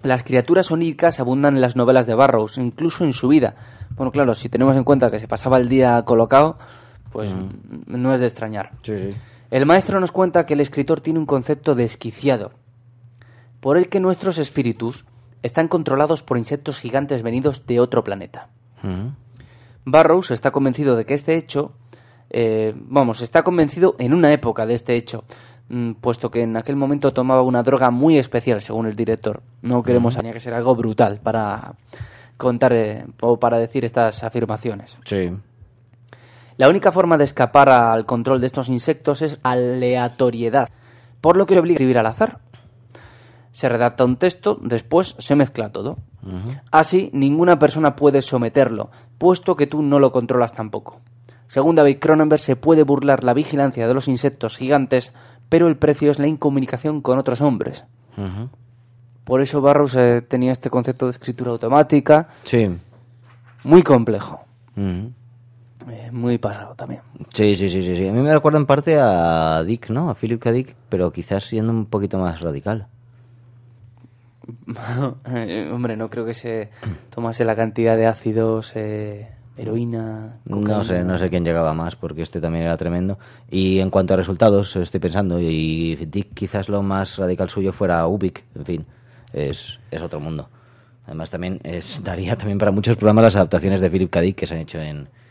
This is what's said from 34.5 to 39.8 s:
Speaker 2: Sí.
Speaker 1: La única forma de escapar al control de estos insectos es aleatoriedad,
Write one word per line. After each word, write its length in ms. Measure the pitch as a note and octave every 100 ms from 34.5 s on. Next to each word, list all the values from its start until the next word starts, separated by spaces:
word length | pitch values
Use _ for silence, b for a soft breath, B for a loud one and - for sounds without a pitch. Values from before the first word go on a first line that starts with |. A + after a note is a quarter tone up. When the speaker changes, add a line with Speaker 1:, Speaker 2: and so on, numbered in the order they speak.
| G#2+ A#2+ G2+ - -
Speaker 2:
Sí. 260 | - G2+ F2+ F#2+ - _ - _ _ _ _ b b b b -
Speaker 1:
La 100 | C3
única 240 | F#3+ G3
forma 240 | F3 F3 D#3+
de 80 |
escapar 440 | C#3+ - B2 C#3+ C3+
al 360 | B2 A#2 A2+ A2
control 340 | A#2+ B2 C3
de 60 | B2+
estos 220 | C3 B2+
insectos 540 | B2 - D3 - C#3
es 160 | D#3 C#3+
aleatoriedad, 1300 | B2+ B2 B2 B2+